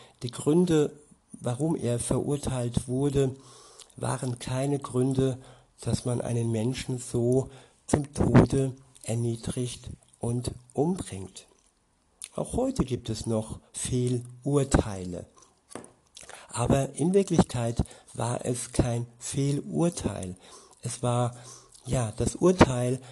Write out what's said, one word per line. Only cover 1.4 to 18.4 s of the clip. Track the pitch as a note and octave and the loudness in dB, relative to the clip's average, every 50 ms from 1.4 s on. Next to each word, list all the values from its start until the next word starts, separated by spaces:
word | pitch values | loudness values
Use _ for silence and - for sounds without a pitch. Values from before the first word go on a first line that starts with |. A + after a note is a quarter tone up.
| - B2+ B2 A#2+ D3 D#3+ E3 | -6 -4 -2 -2 0 -2 0
er | - - A#2 A#2+ A#2+ | 0 0 0 0 -2
verurteilt | - - C3 B2+ - - C#3+ C#3+ - - C3 B2+ A#2+ A#2+ A#2 - - - | 0 0 0 0 0 0 -2 -2 -2 -4 -2 -2 -2 -2 -2 -4 -2 -2
wurde, | B2 C3 C#3 C#3+ C3+ C#3 C#3 C3 C3+ - - - - - - - - - - - _ | -2 0 0 2 4 4 2 2 0 -4 -12 -20 -20 -20 -20 -20 -20 -20 -20 -20 _
waren | - B2 B2 B2+ B2+ - B2+ B2 - | -6 -4 -4 -2 -2 -4 -4 -6 -6
keine | - - B2+ B2+ C3+ C#3+ C#3+ C#3 | -6 -4 -2 -2 0 0 0 -2
Gründe, | C#3 - B2+ B2+ B2+ C3+ C3+ C3 C3+ C3 B2+ B2+ - - - - _ _ _ - | -2 -2 0 0 2 2 2 2 2 2 0 -4 -8 -16 -20 -20 _ _ _ -8
dass | - A#2 A2 - - | -4 -4 -4 -2 -2
man | B2 B2 B2 | -2 -2 -2
einen | - - - A#2+ A#2 A2+ | -2 -2 0 0 0 0
Menschen | A2+ A2 G#2+ B2 C3+ - - - C3 B2 | 0 0 0 0 -2 -4 -4 -6 -6 -6
so | - - - B2 A#2 A#2+ B2+ C3 B2+ - - - - - _ _ _ - | -6 -4 -2 0 2 4 4 2 2 0 -6 -18 -20 -20 _ _ _ 0
zum | - D3+ C#3+ - - | 2 2 2 -2 -2
Tode | - - - - B2+ A#2+ B2 - C3+ C3+ C3 B2+ - - _ _ - - | 0 2 6 8 8 8 8 4 2 0 0 -2 -8 -16 _ _ -14 -6
erniedrigt | - A2+ A#2+ A#2 A#2 A2+ A2+ - - - C3 B2 B2 - - - - - - _ _ _ _ | -4 -2 0 0 0 -2 -2 -6 -6 -4 -4 -4 -4 -6 -10 -12 -14 -16 -16 _ _ _ _
und | - A#2 A#2+ B2 B2 - - - - - - | -4 -2 -2 -2 -4 -6 -8 -10 -14 -6 -2
umbringt. | - C#3+ E3+ F#3+ F3+ - - G2 F#2+ F#2+ F#2 - - - _ _ _ _ _ _ _ _ _ _ _ _ _ _ _ - - - | 0 0 0 0 -2 -4 -8 -10 -10 -12 -12 -16 -18 -20 _ _ _ _ _ _ _ _ _ _ _ _ _ _ _ -18 -10 -8
Auch | - F3+ - - | -8 -6 -4 -2
heute | - B3+ C4+ C4 - D3 | -2 -2 0 0 -2 -2
gibt | A#2+ B2 - - - | -2 -2 -4 -4 -6
es | A2+ G2+ - | -6 -6 -4
noch | A2+ A2+ A2 A2 - - - - _ - | -2 -2 -2 -2 -4 -8 -14 -14 _ -10
Fehlurteile. | - - - B2+ B2 B2 B2 B2+ A#2+ - - - - - C#3+ C#3+ C#3+ C3+ C3+ - - - A2+ G2 F#2+ F2+ F2+ F2 F2 - - _ - - _ _ _ _ _ - - - - _ _ _ _ _ - - - - - - - | -8 -6 -2 -2 0 0 0 0 -2 -4 -8 -16 -8 -4 0 2 2 4 4 2 2 2 0 -4 -8 -8 -8 -8 -10 -10 -14 _ -20 -20 _ _ _ _ _ -18 -18 -18 -20 _ _ _ _ _ -20 -20 -20 -20 -20 -18 -10
Aber | - A#2 A#2+ A#2+ C3+ C3+ C3+ C#3 - | -4 -2 2 4 4 4 2 0 -2
in | - C#3 F3+ F#3 | -2 0 2 4
Wirklichkeit | G3+ G3 - E3+ D#3 - - - B2+ A#2 A#2 A#2+ - - - - - - - - | 4 2 4 4 4 4 2 0 -2 -2 0 0 0 -2 -4 -6 -14 -20 -12 -6
war | A#2+ A2+ A#2 B2 - | -4 -2 -2 -2 -2